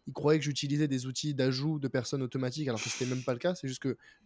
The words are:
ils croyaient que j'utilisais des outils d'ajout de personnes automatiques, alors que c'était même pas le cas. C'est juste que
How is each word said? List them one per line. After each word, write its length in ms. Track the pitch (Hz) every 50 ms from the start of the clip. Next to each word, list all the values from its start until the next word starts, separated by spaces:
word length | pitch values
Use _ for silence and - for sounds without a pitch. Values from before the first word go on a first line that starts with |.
| _
ils 60 | -
croyaient 260 | 131 - - 147 160 160
que 60 | 139
j'utilisais 440 | 147 135 - 147 139 135 147 156 143
des 180 | 135 127 127
outils 260 | 131 127 - 147 151
d'ajout 460 | 143 131 127 135 127 131 143 160 156 147
de 100 | 135 117
personnes 340 | - 131 117 - 147 135
automatiques, 460 | 131 123 - 139 127 127 123 147 151 131
alors 140 | 113 107
que 80 | - 117
c'était 180 | - - 127 127
même 160 | 127 127 123
pas 80 | 135
le 60 | 123 120
cas. 160 | - 175 180
C'est 120 | - -
juste 140 | 131 127 -
que 160 | - 131 123 - - - - _ -